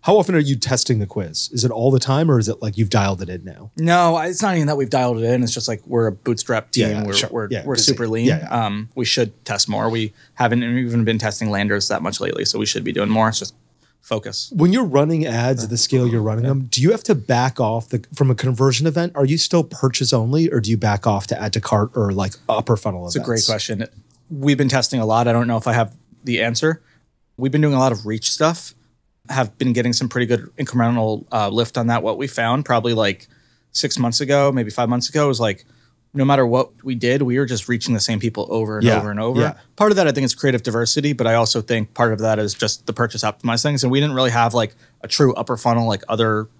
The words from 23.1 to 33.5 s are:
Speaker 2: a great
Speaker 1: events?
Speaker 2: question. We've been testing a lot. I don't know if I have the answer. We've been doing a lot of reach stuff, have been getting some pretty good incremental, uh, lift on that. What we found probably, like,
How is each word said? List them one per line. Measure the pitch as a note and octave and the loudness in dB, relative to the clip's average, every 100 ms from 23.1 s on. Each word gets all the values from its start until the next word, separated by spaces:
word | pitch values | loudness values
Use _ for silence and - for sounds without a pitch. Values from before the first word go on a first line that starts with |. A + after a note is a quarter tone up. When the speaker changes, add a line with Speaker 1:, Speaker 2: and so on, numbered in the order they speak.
| C3+ | -6
Speaker 2:
a | |
great | B2 A2+ | -2 -2
Speaker 1:
events? | - | 0
Speaker 2:
question. | G#2+ - G#2 A2+ - _ _ _ | -2 -4 -6 -8 -12 _ _ _
We've | D3 C#3 C#3 | -2 0 2
been | C#3 | 2
testing | C3+ A#2 B2+ | 2 0 -2
a | A2 | 2
lot. | A2+ A#2+ | 2 4
I | |
don't | A#2 A#2+ | 2 2
know | A2+ | 0
if | A#2+ | 0
I | |
have | A#2 G#2+ - _ _ | 0 0 -4 _ _
the | B2+ A#2 | -4 -2
answer. | A2+ A#2 D#3 E3 _ _ _ _ _ - | 0 0 0 -2 _ _ _ _ _ -6
We've | C3 | -2
been | D3 | 2
doing | D3+ C3+ | 2 4
a | |
lot | C3 | 2
of | G#2+ G#2+ | 0 -4
reach | A2 - | -4 -4
stuff, | - D#3 E3+ - _ _ _ _ _ - | 0 0 0 -10 _ _ _ _ _ -6
have | C3 A2+ _ | -2 -2 _
been | B2+ | 0
getting | A#2+ A#2+ | 2 0
some | A#2 B2 | 0 -2
pretty | B2+ A#2+ | -2 0
good | A#2 - - | 0 -2 -8
incremental, | C#3 A#2+ A#2 A#2+ A2 G#2+ - | -4 0 2 2 0 -2 -4
uh, | A#2 G2+ | -2 0
lift | G#2+ A#2 - | 0 -2 -2
on | A#2 | 0
that. | A#2 | 0
What | G2+ F#2+ | -2 -4
we | C3+ | -6
found | - A#2 C3 C#3+ | -2 0 -2 0
probably, | A#2+ A#2 A2+ | 0 2 0
like, | G#2 G2 - _ _ | 0 -2 -12 _ _